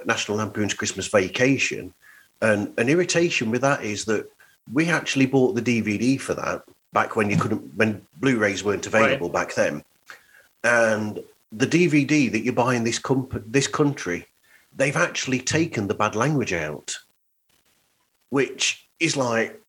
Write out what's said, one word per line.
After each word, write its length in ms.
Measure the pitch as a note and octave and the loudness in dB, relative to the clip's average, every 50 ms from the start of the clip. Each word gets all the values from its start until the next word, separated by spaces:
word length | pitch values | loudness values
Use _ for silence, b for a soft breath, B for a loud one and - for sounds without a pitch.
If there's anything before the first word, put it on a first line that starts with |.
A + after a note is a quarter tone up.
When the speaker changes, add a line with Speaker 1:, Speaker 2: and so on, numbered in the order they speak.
| - | 0
Speaker 1:
National 320 | G#2 A#2 - - - G#2 A2 | -2 -2 -2 -2 -4 -2 -2
Lampoon's 340 | G#2+ G2+ - A2 G#2 G2 - | -4 -4 -2 -2 -2 -2 -2
Christmas 340 | - A2 G#2 - G2 F#2 | -4 -6 -6 -6 -6 -6
Vacation. 840 | - - G#2 F#2+ F#2 - - B2+ C3+ C3+ A#2+ - - - G#2 - F#2 - b b b b b b b b - | 2 2 2 2 2 0 0 2 2 2 2 0 -2 -4 -6 -10 -14 -16 b b b b b b b b -2
And 320 | A2 A2+ G#2+ G2+ G#2 - - - | 0 2 2 2 0 -4 -2 -2
an 100 | A#2 B2+ | 2 2
irritation 640 | D3+ F3+ F3 F3 - E3+ F3 E3+ - - B2 A2 | 2 2 2 2 2 0 2 2 0 -2 -2 0
with 100 | A2+ B2 | -2 0
that 240 | B2+ C3+ C#3+ - - | 2 0 0 0 -2
is 220 | G#2+ G#2 G2+ - | -6 -6 -6 -2
that 180 | G#2 A2 G2 - - _ b b b b b b - G#2+ | -2 -2 -2 -2 -8 _ b b b b b b -4 0
we 160 | C#3 E3 F3 | 0 2 2
actually 380 | D#3+ D3 - - - C3+ C3+ | 0 -2 -2 -2 2 2 2
bought 280 | C3 C#3 C3+ B2+ A#2 F#2+ | 4 4 4 4 4 2
the 60 | A#2 | 0
D 220 | A2 B2 A#2+ A2+ G2+ | 0 0 0 0 0
V 160 | G#2+ G#2 G2 | 0 0 0
D 180 | A2+ B2+ C3+ | 2 0 0
for 160 | B2+ - - E2+ | 0 0 -4 -4
that 320 | - - - E2+ E2+ - _ _ _ _ _ - | -4 -4 -6 -6 -6 -8 _ _ _ _ _ 0
back 200 | G#2 A2 - - | 0 0 0 0
when 140 | A2+ G#2+ G#2 | 0 0 2
you 80 | G#2 | 2
couldn't, 400 | - - G#2+ G#2+ G2+ - - C#2+ | 0 0 0 -2 -4 -6 -8 -2
when 300 | F#2+ A2+ A2 G#2 - - _ _ | 0 0 0 0 -4 -10 _ _
Blu-rays 480 | - A#2 C#3 B2+ A2 G#2+ G2+ G2 F#2 F#2+ | -4 0 0 2 2 2 0 0 -2 -2
weren't 220 | G#2 G2 F2+ - | -2 -2 -2 -4
available 420 | - - A2 A2 A2 - - F2 E2+ | 0 2 2 4 4 2 0 -2 -2
Speaker 2:
Right. 180 | - F2+ F2 | -2 -2 -2
Speaker 1:
back 80 | - - | -2 0
then. 300 | - G#2 D#2+ D2 D2+ - _ _ _ _ B B B B B B B B B B _ - | 0 0 0 0 -6 -10 _ _ _ _ B B B B B B B B B B _ 0
And 580 | A#2 A#2+ A#2 A#2 A2 A2 G#2 G#2+ G#2+ G#2 - - - - _ _ _ A2+ | 2 4 4 4 4 2 0 -2 -4 -6 -8 -12 -14 -20 _ _ _ -4
the 140 | G#2+ C3 | -2 -2
D 220 | A2 D3 E3 F3+ D#3+ | 2 4 4 4 6
V 180 | D3 D3 C#3 | 4 4 4
D 220 | B2+ D#3 D3+ C3+ A2 | 4 2 2 2 2
that 120 | F#2+ A2+ | 0 0
you 120 | A2 B2 A#2+ | -2 0 0
buy 220 | B2+ A#2+ B2+ B2+ | 2 2 2 2
in 100 | A#2+ A2+ | 0 0
this 140 | A#2 A#2 - | 0 -2 -2
comp-, 460 | - - C3 C3+ B2+ - - A2 G#2 | -2 0 0 0 0 -4 -6 -8 -8
this 220 | A2 A2+ C3+ C3+ - | 0 0 2 2 2
country, 580 | - - D3+ C#3+ C#3 - - F2+ F2 F2 - _ _ _ b b b b b b b | 0 2 2 2 0 -2 -6 -6 -6 -6 -8 _ _ _ b b b b b b b
they've 220 | - C3+ D3 C3+ | -2 -2 0 2
actually 440 | D#3 F3 - - - - C3+ B2+ B2 | 0 -2 -2 -2 -6 -4 -2 -2 -2
taken 480 | - - - D#3 E3 E3 - A#2 G2+ F#2+ | -2 0 0 0 0 0 -2 -4 -2 -2
the 60 | G2+ | 0
bad 220 | - G#2 G#2+ G#2+ | 0 0 0 0
language 380 | G#2+ A#2+ D3 D#3 C3+ G#2+ - F#2 | 0 0 0 2 0 0 -2 -2
out, 420 | E2+ D#2 D2+ D2+ - - - - - - _ _ _ _ _ _ _ _ _ _ _ _ _ _ _ _ _ _ _ _ _ _ _ _ - | -4 -4 -6 -8 -10 -10 -12 -12 -12 -14 _ _ _ _ _ _ _ _ _ _ _ _ _ _ _ _ _ _ _ _ _ _ _ _ -4
which 480 | A#2+ C#3 C3 - - - - - - - - _ _ - | 0 0 0 0 -2 -4 -2 -2 -4 -4 -10 _ _ -2
is 180 | E3 D#3 C#3 | -2 0 0
like, 440 | C#3+ C3 A#2+ A2+ A2+ A2 - - - _ | 0 0 0 0 0 -2 -2 -6 -14 _